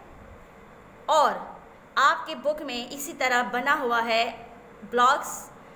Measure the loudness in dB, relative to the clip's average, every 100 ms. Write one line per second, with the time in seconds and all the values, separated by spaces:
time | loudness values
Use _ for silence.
0 | -20 -20 -20 -20 -20 -20 -20 -20 -20 -10
1 | 2 4 4 2 -10 -16 -20 -20 -6 2
2 | 2 2 -4 -6 -4 -4 -6 -8 -8 -10
3 | -10 -2 2 2 2 -2 0 0 2 0
4 | 2 0 0 -4 -16 -20 -20 -20 -4 2
5 | 4 4 -2 -12 -14 -20 -20